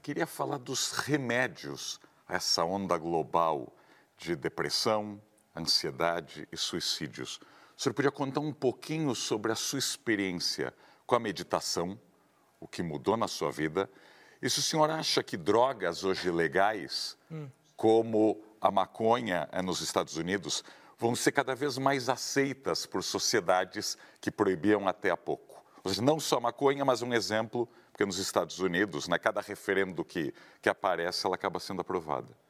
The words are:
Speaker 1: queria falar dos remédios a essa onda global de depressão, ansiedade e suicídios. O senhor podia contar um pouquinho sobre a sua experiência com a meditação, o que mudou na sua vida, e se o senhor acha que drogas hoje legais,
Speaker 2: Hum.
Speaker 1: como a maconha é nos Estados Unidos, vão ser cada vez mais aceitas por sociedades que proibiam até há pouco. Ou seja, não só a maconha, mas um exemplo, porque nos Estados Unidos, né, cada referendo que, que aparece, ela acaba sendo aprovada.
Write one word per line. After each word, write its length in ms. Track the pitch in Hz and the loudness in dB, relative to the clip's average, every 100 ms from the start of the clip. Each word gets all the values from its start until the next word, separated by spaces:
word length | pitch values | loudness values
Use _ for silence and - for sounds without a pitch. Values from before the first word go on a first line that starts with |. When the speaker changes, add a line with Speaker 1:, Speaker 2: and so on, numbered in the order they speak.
Speaker 1:
queria 240 | - 156 165 | -6 -4 -4
falar 320 | - 135 143 | -2 -4 -4
dos 320 | 127 131 - - - | -4 -4 -2 -2 0
remédios 920 | 147 123 120 127 - 71 69 - - - _ - | 0 2 2 0 -4 -10 -8 -10 -12 -16 _ -4
a 80 | 90 | -2
essa 300 | - - 85 | 0 2 2
onda 320 | 98 95 87 | 0 0 0
global 760 | 82 85 76 87 80 76 62 _ _ - _ _ | 0 -2 0 2 2 0 -6 _ _ -20 _ _
de 180 | 82 82 | -6 -4
depressão, 840 | 80 - 76 - 117 107 104 104 _ _ _ 80 | -4 -4 -2 0 2 0 -2 -12 _ _ _ -8
ansiedade 920 | 80 - 80 65 82 85 73 76 - | 0 0 0 0 0 0 -6 -14 -14
e 60 | 82 | -6
suicídios. 840 | - 87 - - 73 55 62 - - - - - | -4 -2 -2 -4 -6 -8 -10 -10 -14 -20 -20 -4
O 40 | |
senhor 120 | 135 | -2
podia 180 | 117 139 | 2 0
contar 280 | - 135 139 | 0 -4 -2
um 140 | 151 | -4
pouquinho 600 | 139 - - - 156 151 117 | 0 0 0 -6 -2 0 -2
sobre 360 | - 110 110 | -2 -2 0
a 40 | 110 | -2
sua 240 | - 139 | -2 -2
experiência 920 | - - - 107 98 87 - - 64 - - - - | -4 -4 -2 0 0 -2 -4 -4 -6 -8 -20 -20 0
com 100 | 120 | 0
a 40 | |
meditação, 800 | 113 85 87 85 - - 87 104 _ _ _ _ _ _ | 0 -6 -2 -2 -2 -2 -4 -6 _ _ _ _ _ _
o 80 | - | -14
que 140 | - | -6
mudou 340 | 85 73 78 110 | -6 -2 0 0
na 100 | 98 | 0
sua 240 | - 78 | -2 -4
vida, 380 | 69 78 80 98 - - - - - | 0 -2 0 -2 -6 -20 -20 -20 -6
e 80 | 127 | -2
se 100 | 147 | 0
o 20 | |
senhor 280 | 135 160 151 | 0 2 2
acha 340 | 160 156 - | 0 0 0
que 140 | - 110 | 0 -4
drogas 680 | 85 107 127 120 90 85 | 2 4 4 2 -2 0
hoje 260 | 95 92 90 | -2 0 0
legais, 840 | 85 80 87 98 107 69 - - - _ | 2 2 4 4 2 -6 -6 -6 -10 _
Speaker 2:
Hum. 180 | 160 143 - _ - | -12 -12 -16 _ 2
Speaker 1:
como 680 | 110 113 117 107 107 104 - - | 6 6 6 4 4 2 -8 0
a 100 | 95 | 2
maconha 760 | 98 92 - 113 120 113 87 73 | 2 0 0 2 4 2 -2 -2
é 100 | 92 | -2
nos 200 | 92 82 | -2 -2
Estados 360 | 80 98 85 78 | 0 -2 -2 -4
Unidos, 460 | 82 101 78 - - - - - | -2 -2 -2 -6 -6 -20 -20 -2
vão 180 | 117 120 | -2 2
ser 160 | - | 2
cada 220 | 139 123 | 2 0
vez 240 | 123 143 127 | -2 -2 0
mais 320 | 139 139 123 | 0 0 0
aceitas 760 | 123 - 139 139 131 92 82 - | -2 0 2 2 0 -2 -2 -2
por 180 | 95 | -4
sociedades 960 | 90 98 - 110 87 92 92 104 - - - _ | -2 -2 2 0 2 2 0 -6 -8 -8 -14 _
que 100 | - | -8
proibiam 560 | - 101 90 98 104 98 | 0 2 4 4 4 2
até 220 | - 95 | 0 0
há 80 | 85 | 0
pouco. 460 | - 69 - - _ - | -2 -6 -6 -20 _ -8
Ou 60 | 92 | -4
seja, 120 | 95 | 2
não 180 | 127 156 | 2 2
só 180 | - 139 | 2 2
a 40 | |
maconha, 420 | 117 - 139 143 139 | 0 2 2 4 2
mas 160 | 117 | 2
um 120 | 123 | 2
exemplo, 540 | 120 104 110 113 123 113 - _ | 0 2 0 0 -2 -4 -6 _
porque 140 | - 101 | -2 0
nos 120 | 90 | 0
Estados 420 | 95 104 82 - | 0 0 0 0
Unidos, 480 | 92 85 104 73 85 | 0 2 2 0 0
né, 120 | 85 | 2
cada 220 | 113 101 | 2 0
referendo 640 | 98 101 - 95 95 85 | -6 -6 0 2 0 -2
que, 300 | - 90 73 - - - | -4 -4 -4 -6 -20 -2
que 80 | - | 0
aparece, 560 | 95 98 85 85 - 98 | 2 0 0 0 -2 -2
ela 100 | 92 | 0
acaba 240 | 98 87 | -2 -4
sendo 220 | - 92 | -6 -6
aprovada. 540 | 87 92 78 67 64 - | -2 -2 -2 -4 -6 -18